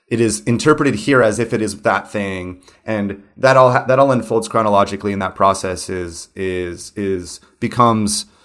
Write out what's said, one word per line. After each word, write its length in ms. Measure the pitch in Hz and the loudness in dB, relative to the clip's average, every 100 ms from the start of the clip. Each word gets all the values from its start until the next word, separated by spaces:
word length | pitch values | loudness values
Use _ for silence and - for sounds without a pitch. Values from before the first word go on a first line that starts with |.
| _ | _
it 120 | 113 | 0
is 200 | 117 104 | 0 0
interpreted 540 | - 120 151 151 139 | -2 2 4 4 2
here 280 | 104 143 131 | -2 2 2
as 160 | 113 104 | 4 0
if 160 | 113 | -2
it 80 | 117 | -2
is 180 | 107 95 | -4 -2
that 300 | 113 98 - | 0 0 -2
thing, 520 | 107 98 95 90 90 _ _ | -6 -6 -6 -10 -14 _ _
and 380 | - 110 101 98 - - | -6 -4 -4 -8 -16 0
that 180 | 131 131 | 4 6
all 160 | 127 | 6
ha-, 120 | 131 | 4
that 140 | 127 131 | 2 4
all 140 | 139 | 4
unfolds 360 | 123 - 113 107 | 2 0 -2 0
chronologically, 640 | 117 110 101 98 101 104 | -2 2 2 2 -2 -4
and 80 | 98 | -4
that 140 | 95 | -6
process 540 | - 98 95 95 90 - | 2 2 2 -4 -6 -8
is, 400 | 92 87 80 - | -8 -8 -12 -16
is, 580 | 98 95 90 90 87 - | -8 -6 -4 -6 -10 -12
is, 460 | - 98 92 87 - _ _ | -6 -4 -4 -8 -16 _ _
becomes, 680 | 117 127 120 110 104 - - _ | -4 0 2 2 -2 -4 -8 _